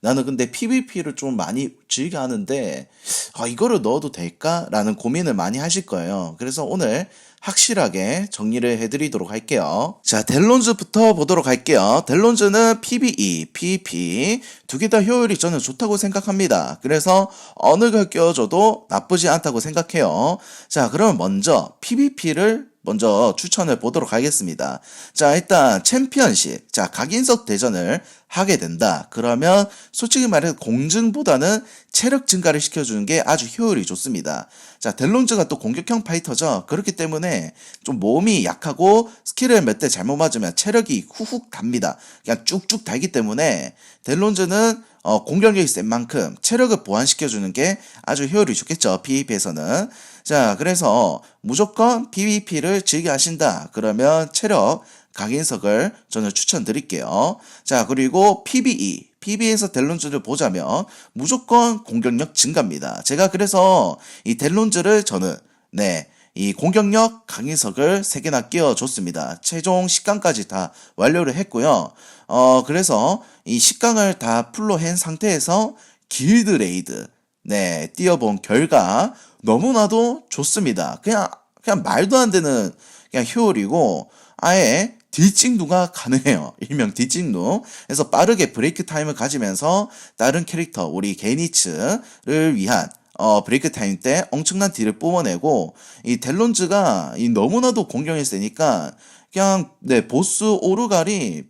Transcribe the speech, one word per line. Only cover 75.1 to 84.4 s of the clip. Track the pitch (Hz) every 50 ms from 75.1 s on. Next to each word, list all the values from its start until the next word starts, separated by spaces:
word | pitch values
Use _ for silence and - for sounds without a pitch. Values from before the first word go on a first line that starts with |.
| 160 160 - 214 185 151 127 - 170 202 220 247 285 _ - _ _ _ _
길드 | _ - - 131 156 214 240 226 202
레이드, | 190 135 104 90 90 92 87 - 62 52 50 - _ _ _ _ _ _ _
네, | - 104 101 98 90 85 80 73 - _
뛰어본 | - 180 175 175 143 123 107 101 98 -
결과 | - 107 123 156 160 156 131 92 90 98 120 185 247 - - - _ _ _ -
너무나도 | 110 110 123 175 254 262 226 214 196 220 226 233 240 254 320 _ _
좋습니다. | - - - - - 220 196 139 110 92 82 64 57 - -
그냥, | 208 226 208 190 - - _ _ _ _ _
그냥 | _ - 202 190 165
말도 | - - 117 170 196 233
안 | 262 254 226
되는 | 185 185 165 147 135 120 104 90 - _ _ - - - _ _
그냥 | - 131 120 117 -
효율이고 | 233 233 208 185 107 101 98 135 175 147 110 90 71 - _ _ _ - _ _
아예 | -